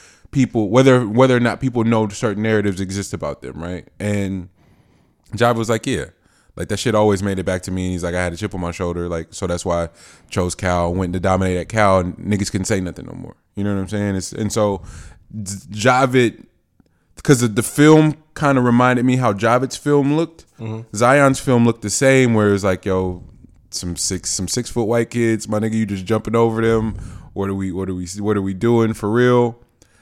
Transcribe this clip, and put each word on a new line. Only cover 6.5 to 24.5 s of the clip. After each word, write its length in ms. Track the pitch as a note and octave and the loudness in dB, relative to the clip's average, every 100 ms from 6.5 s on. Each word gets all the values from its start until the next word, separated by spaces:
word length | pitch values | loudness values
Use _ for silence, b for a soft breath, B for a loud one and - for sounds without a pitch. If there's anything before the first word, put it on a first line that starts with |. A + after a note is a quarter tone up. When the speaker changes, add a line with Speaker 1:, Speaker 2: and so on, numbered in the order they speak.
Speaker 1:
Like, 140 | - F2 | -12 -8
that 100 | G#2 | -4
shit 160 | B2 | 0
always 280 | G#2+ G#2+ G2 | 2 2 2
made 160 | G2+ F#2+ | -2 -2
it 60 | |
back 160 | F2+ F#2 | -2 -4
to 60 | - | -4
me. 120 | F#2 F#2 | -6 -4
And 60 | |
he's 100 | F2+ | -4
like, 100 | F2 | -4
"I 80 | F2+ | -4
had 100 | F2+ | -4
a 40 | E2+ | -4
chip 180 | G#2 | -8
on 60 | F#2 | -6
my 80 | F2 | -8
shoulder. 380 | E2+ F2 E2+ F2 | -6 -6 -6 -6
Like, 180 | E2+ E2 | -6 -8
so 120 | - F2+ | -8 -6
that's 160 | F2 | -4
why 200 | F#2 E2+ | -2 -4
I 40 | E2+ B B B B | -4 B B B B
chose 240 | G2+ F2+ | -4 -4
Cal, 400 | - F#2 F2+ F2 | -4 -2 0 0
went 180 | F#2 F2+ | -2 -4
to 80 | F#2 | -2
dominate 360 | F#2+ F#2 F#2+ F2+ | 0 0 0 -2
at 100 | E2 | -4
Cal, 300 | A2 G2+ F#2+ | 2 4 4
and 180 | F2 - | 0 -6
niggas 340 | F#2+ G2+ G2+ | -4 -2 -2
couldn't 120 | G2 F#2 | -4 -2
say 140 | G2 | -4
nothing 240 | F2+ - E2 | -4 -10 -14
no 60 | |
more." 220 | E2+ E2 - _ G2+ | -14 -16 -20 _ -6
You 80 | |
know 100 | G2+ | -4
what 60 | G2 | -4
I'm 60 | F#2 | -4
saying? 260 | G#2 G#2 | -4 -2
It's, 180 | F#2+ - | -4 -6
and 180 | - G#2 | -6 -4
so 280 | A2 G#2 F#2+ B B B B - G#2+ | 0 0 -2 B B B B -16 -12
Z-, 240 | G2 G2 - | -10 -12 -12
Javit, 760 | G#2+ B2 B2+ C3 B2+ A#2 - - _ _ _ _ _ _ - | -2 2 4 4 4 2 -2 -16 _ _ _ _ _ _ -2
'cause 180 | - B2+ | 2 4
the, 80 | A#2 | 2
the 140 | G#2 | -2
film 520 | - - D3+ D#3 D#3 D3 _ - | -2 4 8 8 6 0 _ -4
kinda 260 | D3 C3+ | 0 2
reminded 420 | B2 A#2+ B2+ B2 | 4 4 4 2
me 120 | B2+ B2+ | 2 2
how 160 | B2+ | 0
Javit's 420 | G#2+ A2+ B2+ C3+ - | 0 2 2 0 -4
film 380 | D3 C#3+ C#3 D3+ | 0 2 2 0
looked. 300 | D#3+ - - - | -2 -8 -20 -14
Speaker 2:
Mm-hmm. 380 | A2+ A2 A#2 G#2 | -10 -10 -8 0
Speaker 1:
Zion's 440 | A#2+ C#3+ C#3 C3+ | 4 6 4 2
film 260 | - A#2+ A#2 | 2 4 4
looked 160 | A2+ | 2
the 80 | G#2 | -4
same, 420 | - C3+ C3 B2 | 0 4 4 4
where 140 | G#2+ G#2 | 4 4
it 40 | |
was 120 | G2 | 2
like, 220 | G2 F2+ G2 | 0 -2 -2
"Yo, 360 | F#2 F#2 F2+ - - - _ _ | -2 -2 -6 -14 -20 -20 _ _
some 260 | - F2+ E2 | -10 -8 -6
six, 340 | - F#2 - | -4 -6 -6
some 180 | - | -6
six-foot 360 | F2+ | -4